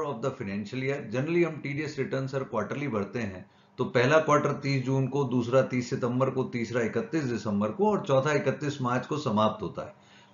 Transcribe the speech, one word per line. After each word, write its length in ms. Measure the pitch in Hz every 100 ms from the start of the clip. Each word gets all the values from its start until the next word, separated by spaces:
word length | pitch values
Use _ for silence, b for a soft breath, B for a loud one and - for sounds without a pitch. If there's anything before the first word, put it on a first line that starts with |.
| 147
of 100 | 113
the 80 | 131 -
financial 440 | 101 101 104 127 131
year। 120 | 143 110
Generally 300 | 120 156 175 165
हम 100 | 139
टीडीएस 340 | 139 143 147 135
रिटर्न 280 | 113 135 131
सर 160 | 135 131
quarterly 380 | 113 98 127 143
भरते 320 | 107 98 120
हैं, 260 | 104 92 - b b -
तो 80 | - 127
पहला 240 | 127 156
quarter 320 | 147 147 143 139
तीस 200 | 139 135 123
जून 220 | 135 131
को, 160 | 143 123
दूसरा 320 | 123 113 131 104
तीस 180 | 123 123
सितंबर 400 | 101 120 127 131
को, 140 | 131 107
तीसरा 280 | 120 110 120
इकतीस 420 | 110 113 113 160
दिसंबर 480 | 131 110 110 101 107
को 180 | - 214
और 120 | 196 -
चौथा 260 | 135 147
इकतीस 440 | 147 131 131 147 -
मार्च 240 | 123 123 -
को 120 | 151
समाप्त 460 | 117 104 107 104
होता 220 | 87 - 76
है। 80 | - b b b